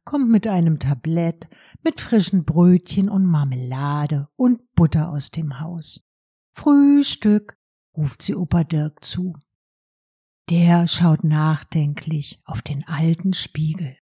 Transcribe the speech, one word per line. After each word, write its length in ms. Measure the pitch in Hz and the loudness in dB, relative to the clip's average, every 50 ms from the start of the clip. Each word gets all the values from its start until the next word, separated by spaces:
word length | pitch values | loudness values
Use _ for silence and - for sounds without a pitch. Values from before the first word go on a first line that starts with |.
| - | -12
kommt 240 | - - 285 262 226 | -6 -4 0 2 4
mit 180 | 226 202 - | 2 2 2
einem 320 | 220 196 180 165 160 156 151 | 0 0 2 2 2 0 0
Tablett 680 | - 135 143 123 - 156 165 170 170 165 - - - - _ _ _ _ - - | -2 -4 -4 -2 -4 -4 -2 -2 -2 -2 -4 -6 -12 -20 _ _ _ _ -12 -6
mit 180 | - 320 320 - | -4 -4 -4 -6
frischen 440 | - - 240 220 170 - 196 185 156 | -4 0 0 0 2 2 0 -2 0
Brötchen 640 | - 151 170 175 180 180 180 - - - 202 190 202 | 0 2 4 6 6 4 4 2 -2 -2 -2 -2 0
und 180 | 202 190 190 | 0 0 0
Marmelade 1000 | 180 160 151 143 139 131 127 127 127 127 131 143 143 147 147 147 147 156 143 143 - _ | 2 2 0 0 -2 -4 -6 -6 -8 -8 -6 -4 -4 -4 -2 -2 -2 -2 -4 -6 -6 _
und 240 | - 254 247 247 233 _ _ - | 0 0 0 0 0 _ _ 2
Butter 340 | - 170 151 - 160 151 170 | 2 2 4 2 0 -2 -2
aus 220 | - 143 - - | -6 -8 -8 -8
dem 260 | - 165 160 147 131 127 | -8 -8 -8 -8 -8 -10
Haus. 460 | 156 165 175 170 156 - - - _ _ _ _ _ _ _ _ _ _ | -12 -12 -12 -12 -14 -14 -18 -20 _ _ _ _ _ _ _ _ _ _
"Frühstück", 1040 | - - - 302 285 285 285 285 285 285 277 - - - - 208 208 214 208 - - _ _ _ _ _ _ _ - | -12 -4 2 4 4 6 6 6 6 4 2 0 -2 0 2 2 2 2 0 -4 -20 _ _ _ _ _ _ _ -6
ruft 260 | 160 151 139 - - | -4 -4 -4 -4 -6
sie 140 | - - 143 | -6 -6 -4
Opa 260 | 156 180 - - 175 | -4 -2 0 0 0
Dirk 400 | 156 - 160 151 151 151 - - - | 0 0 -2 -2 -2 -4 -6 -10 -10
zu. 300 | - - 180 180 185 160 - _ _ _ _ _ _ _ _ _ _ _ _ _ _ _ _ _ _ _ _ _ - | -8 -6 -6 -6 -8 -8 -12 _ _ _ _ _ _ _ _ _ _ _ _ _ _ _ _ _ _ _ _ _ -2
Der 360 | 170 170 170 170 170 170 175 | 2 4 4 6 4 4 2
schaut 380 | 170 - - 175 165 156 - - | 0 0 2 2 4 4 2 2
nachdenklich 1120 | 156 151 151 156 156 156 - - - - 160 147 147 147 - - 156 160 147 139 - - _ _ | 0 0 2 0 0 -2 -2 -4 -6 -4 -2 -2 -2 -4 -6 -8 -6 -6 -6 -8 -10 -14 _ _
auf 180 | - - 110 | -12 -10 -10
den 240 | - - 139 139 - | -8 -8 -10 -10 -8
alten 460 | - 160 143 160 165 165 - - 196 | -8 -4 -2 0 0 0 0 -2 -4
Spiegel. 640 | 180 - - - - 151 156 156 160 185 170 127 - _ _ | -4 -4 -6 -8 -6 -4 -4 -4 -4 -6 -8 -10 -12 _ _